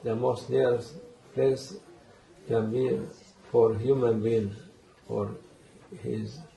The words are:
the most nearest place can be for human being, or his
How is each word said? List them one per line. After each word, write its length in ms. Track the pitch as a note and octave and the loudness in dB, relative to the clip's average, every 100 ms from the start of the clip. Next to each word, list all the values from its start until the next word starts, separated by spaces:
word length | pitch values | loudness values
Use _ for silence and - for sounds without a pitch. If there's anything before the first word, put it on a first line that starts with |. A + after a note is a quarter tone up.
the 120 | A#2+ | -2
most 340 | A2+ B2+ A#2+ - | -2 0 -2 0
nearest 440 | C3 B2+ A#2+ - E3+ - - - | 2 4 2 -4 -16 -18 -20 -8
place 420 | C3 C3+ C3 - - - - - - - - - | 0 2 2 -6 -16 -18 -20 -20 -20 -20 -20 -2
can 240 | A2+ A2 | 0 0
be 280 | B2 B2+ B2+ - - - - - | 0 0 -2 -4 -14 -20 -20 2
for 240 | A#2+ A2+ | 4 4
human 460 | G#2+ B2+ C3+ A#2+ A2 | 4 2 2 4 2
being, 340 | A2 A2+ G2+ G#2 - - - _ - | 2 2 0 -8 -18 -20 -20 _ -8
or 220 | G#2 G2+ - - - - - - - | -4 -4 -8 -18 -20 -20 -20 -20 -12
his 380 | A#2 A2 G#2+ C#3 E3 | -8 -6 -8 -12 -20